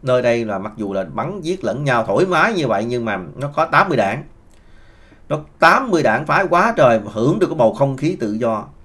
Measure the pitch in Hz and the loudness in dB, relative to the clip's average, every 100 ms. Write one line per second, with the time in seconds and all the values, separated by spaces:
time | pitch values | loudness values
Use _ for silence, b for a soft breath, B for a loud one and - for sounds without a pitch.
0 | 131 127 120 117 113 95 104 104 101 95 | 2 2 2 0 -2 -6 -8 -8 -4 -4
1 | 90 73 135 202 160 190 110 120 147 120 | -4 -6 -6 -6 -6 -4 -4 -4 0 0
2 | 110 104 185 175 196 202 135 101 117 123 | 0 0 2 2 2 0 0 0 -2 -4
3 | 113 98 85 - 143 147 165 156 196 131 | -4 -6 -8 -10 -8 -2 0 2 2 0
4 | 98 123 147 - - b b b b b | 0 -2 -10 -20 -20 b b b b b
5 | b b - 151 - _ 165 214 269 175 | b b -8 -8 -8 _ 4 4 2 0
6 | 127 110 151 151 190 170 214 220 135 113 | 2 0 0 0 2 2 2 4 4 4
7 | 101 107 123 202 175 156 113 104 139 131 | 0 -2 0 2 0 2 2 2 -2 0
8 | 151 185 110 107 117 107 98 - | -4 -4 -4 -2 -2 -4 -8 -18